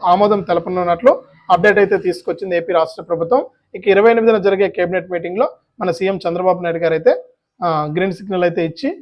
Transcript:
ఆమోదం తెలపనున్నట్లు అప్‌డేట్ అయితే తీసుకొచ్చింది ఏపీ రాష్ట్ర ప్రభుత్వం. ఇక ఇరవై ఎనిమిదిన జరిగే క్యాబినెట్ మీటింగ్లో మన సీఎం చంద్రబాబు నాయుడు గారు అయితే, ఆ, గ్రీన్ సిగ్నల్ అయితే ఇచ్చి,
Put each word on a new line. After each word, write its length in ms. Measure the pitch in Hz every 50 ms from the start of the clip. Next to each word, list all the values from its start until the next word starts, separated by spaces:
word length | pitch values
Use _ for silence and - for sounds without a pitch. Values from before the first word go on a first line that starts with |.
| -
ఆమోదం 360 | 185 175 190 208 202 208 202
తెలపనున్నట్లు 840 | 170 165 175 170 170 180 185 180 180 175 170 170 165 170 - - - _ _ _ _ -
అప్‌డేట్ 280 | 185 175 175 208 202 208
అయితే 200 | 202 190 208 185
తీసుకొచ్చింది 580 | 170 185 175 - - - 170 165 202 190 175
ఏపీ 160 | 170 170 - 180
రాష్ట్ర 300 | 165 160 160 - - 165
ప్రభుత్వం. 420 | - 170 160 165 165 254 269 - - - _ _ _ -
ఇక 140 | 196 - 208
ఇరవై 220 | 190 196 208 233
ఎనిమిదిన 280 | 233 226 226 226 220 214
జరిగే 300 | 180 202 196 185 202 190
క్యాబినెట్ 420 | - - 180 175 180 185 175 185
మీటింగ్లో 400 | 180 175 170 175 180 208 254 - - - _ _ _ -
మన 100 | 202 185
సీఎం 280 | 165 - 190 190 196 185 - 175
చంద్రబాబు 340 | 170 175 185 185 180 175 170
నాయుడు 160 | 170 165 165
గారు 140 | 170 160 160
అయితే, 300 | 156 160 240 311 - - - _ _ _ _ _ _ 185
ఆ, 320 | 175 160 151 151 151 151
గ్రీన్ 160 | 175 185 196 180
సిగ్నల్ 300 | 170 196 196 190 180 175
అయితే 220 | 175 170 180 170
ఇచ్చి, 240 | 165 165 - - 269 403 370